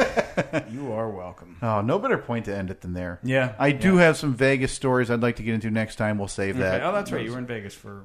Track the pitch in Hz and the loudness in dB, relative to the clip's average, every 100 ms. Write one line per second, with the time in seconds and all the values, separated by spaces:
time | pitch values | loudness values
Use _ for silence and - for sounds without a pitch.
0 | 262 226 - - - 156 110 120 139 110 | 0 0 -2 -4 -2 -4 -4 -8 -6 -4
1 | 113 95 90 90 87 87 117 107 107 190 | -4 -6 -10 -14 -18 -6 0 0 2 2
2 | 254 170 - 117 101 98 92 95 90 90 | 2 0 0 -4 -2 -4 -4 -6 -8 -6
3 | 87 87 123 131 123 107 139 135 185 180 | -6 -6 0 2 2 2 2 4 4 8
4 | 165 151 151 120 135 135 127 - 135 127 | 8 6 0 2 4 4 0 0 2 2
5 | 117 120 120 117 110 113 113 110 107 - | 2 2 0 0 -2 -2 0 0 -2 -2
6 | 107 104 98 - 98 127 95 92 156 202 | -2 -2 -4 -4 -2 0 0 0 0 -2
7 | - - 113 123 123 113 101 - - 98 | -2 -6 -6 -8 -8 -8 -10 -14 -16 -16